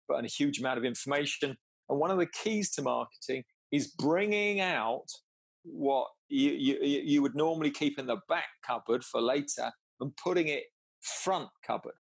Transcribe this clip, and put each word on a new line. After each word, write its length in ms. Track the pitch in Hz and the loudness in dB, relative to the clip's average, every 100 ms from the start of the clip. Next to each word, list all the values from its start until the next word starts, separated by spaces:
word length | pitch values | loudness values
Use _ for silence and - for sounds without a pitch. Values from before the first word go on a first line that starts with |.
| - | -4
but 180 | 143 117 | -2 -2
a 20 | |
huge 300 | - 143 143 | 0 0 0
amount 220 | 131 127 | -2 0
of 40 | |
information. 760 | 123 117 - 143 147 - 143 131 _ _ - | 0 -2 0 0 0 -2 -4 -4 _ _ -2
And 100 | 139 | 0
one 100 | 165 | 2
of 80 | 190 | 2
the 80 | 170 | 2
keys 460 | - 214 214 196 | 0 -2 0 0
to 100 | - | -2
marketing 600 | 135 123 120 - - 131 123 _ _ | 0 0 -2 -8 -6 -6 -6 _ _
is 160 | 143 135 | -2 0
bringing 760 | - 139 170 208 208 208 202 | -2 2 2 2 2 2 0
out 440 | 185 147 110 127 - - _ _ _ _ - | 0 0 0 -2 -6 -14 _ _ _ _ -14
what 420 | - 139 135 - - - | -2 2 2 0 -6 -4
you, 240 | 139 139 | 2 2
you, 260 | 143 135 139 | 2 2 2
you 400 | 143 143 - 143 | 2 0 4 4
would 140 | 139 143 | 4 2
normally 360 | 156 160 151 | 0 2 0
keep 280 | 143 151 143 | 0 -2 -2
in 60 | 131 | -4
the 120 | 113 - | -4 -2
back 200 | 170 - - - | -2 -2 -8 -6
cupboard 380 | 120 - 123 | -4 0 -2
for 180 | 127 123 | 0 0
later 500 | 117 143 143 - 120 - _ - | 2 2 0 -4 -6 -8 _ -10
and 100 | 139 - | -10 -6
putting 300 | - 180 156 | -2 0 0
it 160 | 139 - _ _ _ | -2 -6 _ _ _
front 480 | - - - 185 117 - - | -6 -2 0 0 -4 -10 -6
cupboard. 280 | 101 - - _ | -6 -6 -14 _